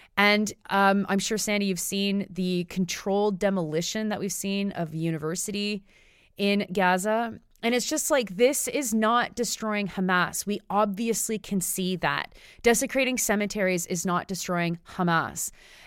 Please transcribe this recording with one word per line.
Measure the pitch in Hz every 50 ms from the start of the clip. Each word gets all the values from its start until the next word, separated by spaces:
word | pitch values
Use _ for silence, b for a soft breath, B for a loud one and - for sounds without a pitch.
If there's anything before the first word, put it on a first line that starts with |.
| b b _
And, | - 202 208 208 214 214 202 - - - -
um, | - 196 196 196 196 202 190
I'm | - 196 196
sure, | - - 220
Sandy, | 202 - 220 208 202 202
you've | 196 185 170
seen | - - 202 196 196 202 196 202 196 -
the | 175 190 185 180 180 175 175
controlled | - - 185 190 180 - - - 202 196 202 208 214 196 175
demolition | 208 196 196 185 165 151 151 165 175 - - 214 220 208
that | 208 -
we've | 190 196 -
seen | - - 196 196 196 196 202 -
of | - 170 156 151
university | 160 165 165 160 151 151 156 180 180 - 220 185 208 202 208 208 202 b b b b b b b b b b b
in | - 202 202 202 202 - - 180
Gaza. | 202 185 180 185 185 190 214 220 226 240 226 220 - - _ _ _
And | - 233 247
it's | 247 247 -
just | 311 302 - -
like, | 311 269 233 185 180
this | 185 240 269 285 - - -
is | - 285 277 220 220
not | 220 220 220 240 240 233 - -
destroying | - 233 - - - 226 214 208 208 202 175
Hamas. | - 196 185 185 185 180 170 - - - -
We | 196 208 - - -
obviously | 190 208 214 208 190 190 233 226 214 - - - 220
can | 214 - - 202 190
see | - - - - 185 185 185
that. | 165 - 143 143 - - - B B B B B B -
Desecrating | 233 240 233 277 - - 269 269 254 254
cemeteries | - - - 202 202 208 196 - 214 190 185 180 175 175
is | - 190 170 -
not | 190 175 175 -
destroying | - 185 170 - - 180 175 170 170 170 165 - - -
Hamas. | - 180 170 165 160 135 - - - - - B B B B B B B